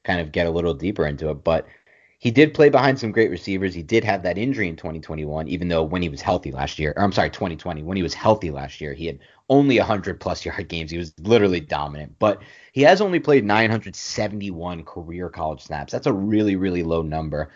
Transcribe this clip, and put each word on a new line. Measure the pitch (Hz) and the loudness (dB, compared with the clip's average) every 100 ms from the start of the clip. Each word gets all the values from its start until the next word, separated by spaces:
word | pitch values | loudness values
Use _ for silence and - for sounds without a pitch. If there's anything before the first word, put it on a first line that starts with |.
kind | - 90 | -4 -2
of | 80 | -2
get | 73 85 | -2 0
a | |
little | 82 85 | 0 -2
deeper | 76 87 78 76 | -2 -4 -2 -2
into | 73 78 | -2 -6
it, | 73 | -4
but | - 80 - - _ _ _ _ | 0 0 -2 -14 _ _ _ _
he | 123 | 0
did | 117 151 | 6 6
play | 147 147 | 6 6
behind | 135 135 131 | 6 4 2
some | 113 | 0
great | 104 110 | 2 2
receivers. | 87 - 95 95 | 0 -4 -2 -2
He | 87 | -4
did | 76 113 | 0 2
have | 110 101 | 2 0
that | 90 90 | -2 -2
injury | 123 135 92 | -2 -2 -4
in | 80 | -6
twenty | 85 80 | -8 -10
twenty-one, | - 78 76 78 78 | -8 -8 -6 -6 -6
even | 85 87 | -4 0
though | 82 | 0
when | 78 90 | 0 -2
he | 87 | -4
was | 69 | -4
healthy | - 90 - | -2 -2 -4
last | 65 71 - | -6 -6 -4
year, | 76 76 | -4 0
or | |
I'm | 101 | 2
sorry, | 87 80 | 2 0
twenty | - 95 80 | -2 -6 -6
twenty, | 90 78 | -8 -8
when | 78 95 | -6 -4
he | |
was | 82 | -4
healthy | - 110 107 85 | 0 2 2 0
last | 69 69 - | -8 -10 -10
year, | 76 | -12
he | 69 82 | -8 -8
had | 71 - _ - | -10 -16 _ 2
only | 135 143 113 | 4 6 4
a | |
hundred | - 104 92 85 | 2 0 -4 -6
plus | - 85 | -6 -6
yard | 85 - 82 | -6 -8 -6
games. | 85 78 | -8 -6
He | 85 | -8
was | 82 - | -8 -8
literally | 87 117 101 87 | 2 4 6 2
dominant, | 76 76 73 73 76 - | -2 -4 -4 -8 -14 0
but | 107 - - - - | 0 0 -6 -20 -8
he | 131 | 4
has | 147 185 | 6 6
only | 202 175 | 4 0
played | - 143 | 4 4
nine | 101 104 113 | 6 4 4
hundred | 113 101 - | 0 -4 -12
seventy-one | - - 107 104 101 82 87 87 | -8 -4 -4 -4 -8 -8 -8 -8
career | 80 - 82 87 87 | -12 -14 -12 -8 -8
college | 85 78 73 | -6 -6 -6
snaps. | - 76 73 | -8 -10 -8
That's | 120 143 | -4 -2
a | |
really, | 101 101 107 107 | 0 0 2 2
really | 95 95 90 | 2 0 0
low | 82 82 | 0 -2
number. | 80 78 78 73 76 | -2 -4 -4 -6 -8